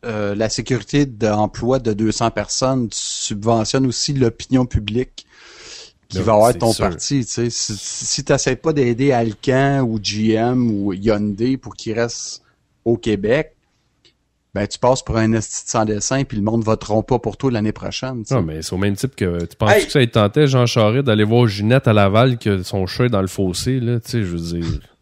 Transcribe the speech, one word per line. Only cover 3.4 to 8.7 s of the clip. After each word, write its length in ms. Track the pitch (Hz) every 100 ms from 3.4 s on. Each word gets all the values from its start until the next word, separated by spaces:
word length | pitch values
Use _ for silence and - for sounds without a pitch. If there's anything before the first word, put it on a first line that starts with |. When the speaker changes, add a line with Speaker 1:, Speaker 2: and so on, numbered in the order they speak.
| 107 113 107 139 135
Speaker 1:
aussi 260 | 117 -
l'opinion 540 | 139 120 - - - 240
publique 560 | - 104 107 131 - - _ - - - - - _ _
qui 100 | 92
Speaker 2:
Non, 60 |
Speaker 1:
va 80 | 95
avoir 180 | 107 110
Speaker 2:
c'est 60 | -
Speaker 1:
ton 140 | 117
Speaker 2:
sûr. 160 | 110 104
Speaker 1:
parti, 360 | 82 - 143
tu 80 | 117
sais. 180 | - 117
Si, 240 | 113 - 104
si 460 | - - 123 -
t'essaies 320 | 143 139 -
pas 180 | 127 160